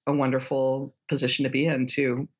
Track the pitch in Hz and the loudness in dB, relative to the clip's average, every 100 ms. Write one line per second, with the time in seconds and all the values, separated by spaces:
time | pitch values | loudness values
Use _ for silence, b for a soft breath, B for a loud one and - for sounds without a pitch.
0 | - 147 135 131 131 135 131 135 139 - | -2 0 2 0 0 0 0 0 -4 -12
1 | - 143 127 - 135 127 160 135 127 - | -6 -2 0 0 0 0 0 0 0 0
2 | 135 123 143 - | 0 0 -4 -8